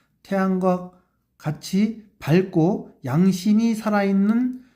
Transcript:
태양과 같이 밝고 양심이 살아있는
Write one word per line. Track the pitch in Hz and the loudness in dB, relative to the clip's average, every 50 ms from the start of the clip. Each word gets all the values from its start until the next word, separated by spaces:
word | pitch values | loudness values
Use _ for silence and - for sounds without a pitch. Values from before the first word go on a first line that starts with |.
| _ _ _ _ | _ _ _ _
태양과 | _ - 196 190 190 190 185 185 185 185 180 180 180 180 - _ _ _ _ _ _ _ _ | _ -6 -2 -2 0 0 0 0 0 0 0 -2 -4 -10 -18 _ _ _ _ _ _ _ _
같이 | _ - 151 147 - - - 185 196 214 233 220 - - _ _ - | _ -8 -8 -8 -8 -8 -4 -2 0 0 0 -2 -6 -16 _ _ -10
밝고 | - 139 160 185 185 196 - 165 156 180 214 - - - - _ - | -2 2 2 2 2 2 0 2 2 2 0 -2 -6 -14 -18 _ -8
양심이 | 123 131 165 185 190 175 - - 214 208 220 233 233 220 | -2 0 2 2 2 2 0 0 2 2 2 2 0 0
살아있는 | 220 - 214 208 202 202 196 196 196 196 208 226 240 254 254 - - - _ _ | -2 -4 -2 -2 0 0 0 2 2 2 2 2 0 0 -2 -4 -8 -16 _ _